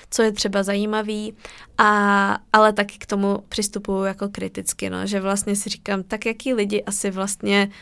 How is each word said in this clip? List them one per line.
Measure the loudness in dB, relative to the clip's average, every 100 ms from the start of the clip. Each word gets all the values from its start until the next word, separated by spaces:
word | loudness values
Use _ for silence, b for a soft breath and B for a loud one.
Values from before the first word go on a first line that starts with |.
| B
co | 2
je | 2
třeba | 2 -2 0
zajímavý, | 0 0 0 -2 -2 -4 -6 -12 B B B 2
a, | 4 6 4 4 2 -2 2
ale | 6 6
taky | 4 -2 -4
k | -6
tomu | -2 0 -2 -4
přistupuju | -4 -4 -4 -4 -2
jako | -2 -4 -6
kriticky, | -6 -8 -6 -6 -4 -4
no, | -4 -2
že | -2
vlastně | 0 -2 0 -2
si | -4
říkám, | -8 -4 -4
tak | -4 -6 -4
jaký | -4 -2
lidi | 0 0 0
asi | -2 -4 -4
vlastně | -2 -4 -4 2 2 2 B